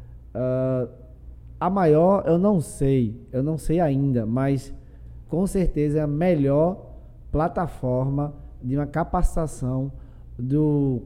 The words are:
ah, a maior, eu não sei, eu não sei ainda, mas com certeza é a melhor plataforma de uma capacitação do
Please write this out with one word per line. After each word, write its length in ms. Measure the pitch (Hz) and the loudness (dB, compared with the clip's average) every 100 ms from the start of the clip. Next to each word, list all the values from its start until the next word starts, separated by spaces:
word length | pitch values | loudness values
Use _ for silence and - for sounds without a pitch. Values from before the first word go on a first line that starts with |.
| - - - | -18 -18 -12
ah, 540 | 110 127 127 131 127 123 - - - - - - - | -4 -2 0 0 -2 -4 -8 -20 -20 -20 -20 -18 -6
a 100 | 175 | -2
maior, 520 | 196 165 151 175 196 160 | 4 6 6 6 4 4
eu 100 | 170 | 4
não 240 | 202 190 | 4 2
sei, 580 | - - 139 135 113 113 - | 0 0 2 4 2 -2 -6
eu 100 | 127 | -4
não 160 | 143 156 | -2 -2
sei 220 | - 165 | 0 2
ainda, 460 | 160 135 139 120 110 | 2 2 2 0 0
mas 440 | 123 135 135 - - - - - - - | 0 2 0 -4 -14 -16 -20 -20 -18 -6
com 200 | 156 190 | -2 0
certeza 520 | 196 170 151 147 151 | 0 0 2 0 0
é 20 | |
a 40 | 151 | 0
melhor 880 | 147 185 165 139 143 170 202 - - - - - | 2 2 4 4 4 2 0 -10 -18 -20 -20 -4
plataforma 1000 | 147 170 - 165 - 127 127 135 139 147 - - - | -2 0 -2 -6 -4 -2 0 0 -2 -4 -6 -16 -12
de 140 | 127 139 | -4 -2
uma 80 | 143 | -2
capacitação 1040 | 156 170 180 170 165 156 - 127 131 139 - - - - - | -2 -2 2 2 2 -4 -4 -4 -2 -4 -8 -16 -18 -16 -10
do 640 | 127 147 151 147 139 120 | -2 0 2 2 2 0